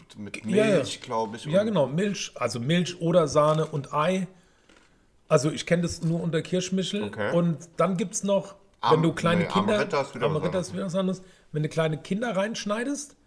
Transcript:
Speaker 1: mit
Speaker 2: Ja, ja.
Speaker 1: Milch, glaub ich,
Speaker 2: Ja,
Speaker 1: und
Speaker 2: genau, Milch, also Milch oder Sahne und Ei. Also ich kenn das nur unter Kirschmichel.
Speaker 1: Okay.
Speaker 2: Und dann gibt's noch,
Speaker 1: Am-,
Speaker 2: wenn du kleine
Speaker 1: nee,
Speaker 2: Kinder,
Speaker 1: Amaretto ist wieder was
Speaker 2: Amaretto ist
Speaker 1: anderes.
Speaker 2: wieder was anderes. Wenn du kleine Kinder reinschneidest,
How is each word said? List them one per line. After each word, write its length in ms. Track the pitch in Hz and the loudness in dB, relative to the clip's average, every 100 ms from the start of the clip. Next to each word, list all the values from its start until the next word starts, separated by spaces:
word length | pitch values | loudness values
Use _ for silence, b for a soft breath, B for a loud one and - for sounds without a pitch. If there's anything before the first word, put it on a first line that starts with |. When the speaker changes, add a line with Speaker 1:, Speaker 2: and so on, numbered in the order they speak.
| - 107 | -20 -16
Speaker 1:
mit 260 | 101 - | -12 -8
Speaker 2:
Ja, 200 | 107 202 214 | -2 2 4
ja. 100 | 180 | 2
Speaker 1:
Milch, 240 | - - | 0 -6
glaub 340 | - 113 110 | -6 -4 -4
ich, 120 | 113 151 | -6 -2
Speaker 2:
Ja, 140 | 180 | 0
Speaker 1:
und 60 | 214 | 2
Speaker 2:
genau, 180 | 190 127 | 2 2
Milch, 460 | 151 202 185 - | 0 -2 -2 -8
also 260 | - 120 120 | -4 -4 -2
Milch 400 | 120 175 175 - | 0 0 0 -2
oder 280 | 165 175 151 | 2 4 4
Sahne 360 | 147 151 156 156 | 4 4 4 0
und 280 | 151 135 | -4 -2
Ei. 320 | 143 165 190 180 - b b b b b b b b - | 0 2 0 -2 -8 b b b b b b b b 2
Also 220 | 156 147 | 2 2
ich 140 | 131 - | -2 0
kenn 140 | 175 | 0
das 220 | 170 - | 0 -2
nur 200 | 165 170 | -2 0
unter 200 | 170 160 | 0 -2
Kirschmichel. 600 | - 180 180 190 175 208 | 0 -2 0 -2 -2 -4
Speaker 1:
Okay. 280 | 107 107 104 | -4 -4 0
Speaker 2:
Und 240 | 165 170 151 - - | 2 2 0 -4 0
dann 180 | 170 180 | 2 2
gibt's 280 | 208 - | -2 -2
noch, 320 | 196 196 - - _ _ | 0 0 -2 -12 _ _
Speaker 1:
Am-, 100 | 113 165 | 2 4
Speaker 2:
wenn 60 | |
du 100 | 165 | 4
kleine 300 | - 170 175 | 2 2 2
Speaker 1:
nee, 20 | 165 | 2
Speaker 2:
Kinder, 260 | 190 202 | 0 2
Speaker 1:
Amaretto 260 | 208 214 147 | 2 0 -2
ist 120 | 135 | -2
wieder 120 | 226 151 | -2 -2
was 100 | 151 | 0
Speaker 2:
Amaretto 220 | 165 185 | -2 -2
ist 100 | 165 | -4
Speaker 1:
anderes. 40 | |
Speaker 2:
wieder 100 | 175 196 | -6 -4
was 80 | |
anderes. 280 | 185 190 185 - B B | -2 -2 -4 -8 B B
Wenn 100 | 156 | -4
du 60 | 151 | -2
kleine 260 | 165 160 151 | 0 0 -2
Kinder 360 | - 196 240 185 | -4 -4 -2 -2
reinschneidest, 800 | 208 233 202 214 254 285 - - | -2 -4 -4 -4 -2 -6 -8 -16